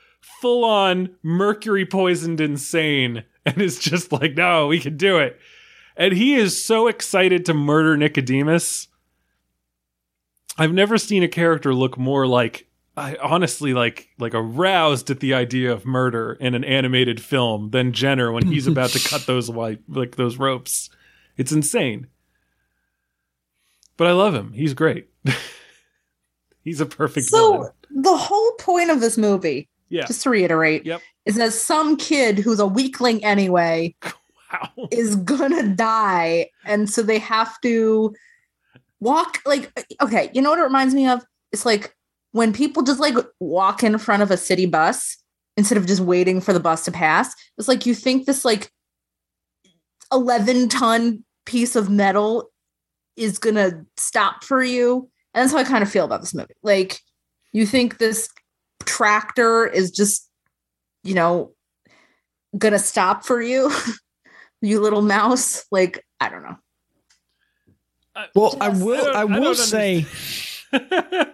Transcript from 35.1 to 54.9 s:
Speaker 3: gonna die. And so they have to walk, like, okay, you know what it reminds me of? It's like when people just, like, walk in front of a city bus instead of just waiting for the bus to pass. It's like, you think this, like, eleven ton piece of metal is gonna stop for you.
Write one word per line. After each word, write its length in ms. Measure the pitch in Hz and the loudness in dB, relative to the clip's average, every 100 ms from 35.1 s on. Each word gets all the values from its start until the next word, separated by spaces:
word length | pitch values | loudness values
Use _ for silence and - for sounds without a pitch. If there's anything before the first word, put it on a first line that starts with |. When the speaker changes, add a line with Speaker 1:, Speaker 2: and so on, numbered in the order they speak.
| 208 | 0
Speaker 3:
gonna 500 | 180 269 277 330 214 185 | 0 0 0 0 0 0
die. 720 | 226 220 190 180 165 170 165 _ | 0 2 2 0 2 0 -2 _
And 260 | - 208 208 | -4 -2 0
so 140 | 233 | -2
they 160 | 214 220 | 0 0
have 400 | 220 220 226 - | 0 -2 -2 -2
to 540 | 247 226 220 220 220 214 _ _ _ _ _ - _ - | -2 2 2 2 0 -4 _ _ _ _ _ -20 _ -6
walk, 380 | 220 311 339 - 277 | 0 0 0 -4 -2
like, 260 | 285 - - - - | -2 -2 -14 -14 -4
okay, 300 | 262 214 - | 0 0 0
you 80 | 240 | 0
know 80 | 285 | 2
what 80 | 339 | 2
it 40 | |
reminds 320 | 285 269 262 277 | 2 4 4 4
me 100 | 262 | 2
of? 160 | 247 - _ - | 2 -2 _ -10
It's 140 | - 247 | -4 0
like 280 | 208 - _ _ _ _ | 0 -2 _ _ _ _
when 200 | 220 226 | 0 0
people 280 | 214 302 311 | 2 -2 0
just, 180 | 262 262 | 0 2
like, 160 | 302 240 240 - | 2 0 -4 -8
walk 440 | 170 170 190 196 | -4 0 0 2
in 140 | 226 214 | 0 0
front 260 | 226 202 | 0 0
of 80 | 202 | 2
a 60 | 180 | 0
city 280 | - 185 185 | 0 0 2
bus 520 | 160 165 247 - - _ _ _ - | 2 2 0 -6 -12 _ _ _ -2
instead 200 | 208 220 | 2 2
of 80 | 180 | 2
just 160 | 196 | 0
waiting 400 | 180 180 180 185 | 2 2 2 0
for 100 | 180 | 2
the 60 | 180 | 2
bus 240 | 165 160 - | 2 -2 -2
to 60 | |
pass. 420 | 170 160 170 262 - - - | -2 2 2 0 -6 -20 -10
It's 100 | 220 | -2
like, 180 | 254 240 | 0 0
you 80 | |
think 320 | 233 262 262 262 | -2 0 -2 0
this, 180 | 269 | 0
like, 280 | 262 208 - _ _ _ _ _ _ _ _ _ _ _ _ _ - | 0 -2 -4 _ _ _ _ _ _ _ _ _ _ _ _ _ -2
eleven 580 | 269 247 240 202 247 247 | 0 2 2 2 2 2
ton 540 | 233 240 233 233 214 - _ - | 2 2 2 0 -2 -8 _ -6
piece 300 | 247 240 240 | -2 0 0
of 140 | 196 | 0
metal 600 | 202 196 196 214 226 - _ _ _ _ _ _ - | 2 2 2 0 -2 -6 _ _ _ _ _ _ -6
is 220 | 220 - | -6 -2
gonna 480 | 226 214 190 165 151 - | -2 2 0 -2 -14 -8
stop 460 | - 226 196 - | -4 0 0 -2
for 200 | - 262 | -4 -2
you. 460 | 254 247 240 | 0 0 2